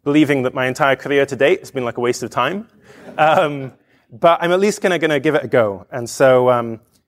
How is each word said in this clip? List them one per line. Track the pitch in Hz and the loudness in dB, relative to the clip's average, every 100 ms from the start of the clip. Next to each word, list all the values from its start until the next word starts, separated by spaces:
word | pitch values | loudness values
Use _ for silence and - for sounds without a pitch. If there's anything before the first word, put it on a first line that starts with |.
believing | 143 147 143 139 | 0 2 2 0
that | 127 | -2
my | 135 127 | -4 -4
entire | 127 143 131 | 0 0 0
career | 139 139 135 | -2 -2 0
to | 131 | 0
date | 139 190 | 0 0
has | 143 | -4
been, | 135 | -8
like, | 120 117 | -6 -4
a | |
waste | 120 123 | -4 -4
of | 113 | -6
time. | - 127 190 220 _ _ - - - | -4 -4 -4 -12 _ _ -20 -10 0
Um, | 156 160 156 143 131 - _ _ _ | 2 2 0 -4 -12 -16 _ _ _
but | 117 170 170 | 0 2 2
I'm | 170 | 0
at | 180 | 0
least | 208 202 | 0 0
gonna, | 196 175 | -2 0
gonna | 156 147 | 0 0
give | 147 | 0
it | 151 | -2
a | 127 | 0
go. | 127 107 95 - | 0 0 -4 -12
And | 131 117 | -12 -8
so, | - 135 127 123 | 2 4 4 4
um, | 123 117 113 _ _ | 0 -2 -10 _ _